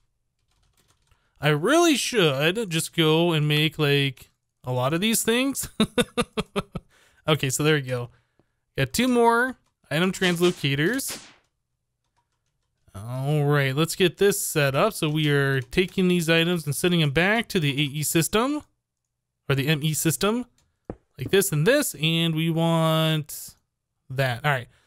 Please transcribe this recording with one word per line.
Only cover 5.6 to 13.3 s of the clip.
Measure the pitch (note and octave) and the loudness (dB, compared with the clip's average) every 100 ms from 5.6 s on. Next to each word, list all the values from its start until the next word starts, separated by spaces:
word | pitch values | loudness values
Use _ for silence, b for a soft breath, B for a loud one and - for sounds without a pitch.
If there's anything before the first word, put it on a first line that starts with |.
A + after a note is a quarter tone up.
| - | -6
<laughs> | - A3 - - - - - - G3 - - - b b b - | -2 -2 0 -2 -4 -6 -6 -6 -8 -8 -12 -18 b b b -4
Okay, | D3 C3+ | -2 -2
so | - | -2
there | D3+ D3+ | 0 0
we | |
go. | B2+ B2 A#2+ _ _ _ _ _ _ - | -2 -8 -8 _ _ _ _ _ _ -6
Got | C3+ | -4
two | - B3+ | 0 0
more | A#3+ A#3 A#3 B3+ A#3+ _ _ - | 4 4 2 0 -6 _ _ -6
item | D3+ F#3 | -2 -2
translocators. | - F#3 E3+ F3 - C#3 C#3 E3 C4 - - B B _ _ _ _ _ _ _ _ _ _ _ _ _ _ _ G2+ | 0 0 2 0 0 -2 0 -2 -2 -6 -10 B B _ _ _ _ _ _ _ _ _ _ _ _ _ _ _ -16
All | A2+ C3 C#3 | -12 -6 -2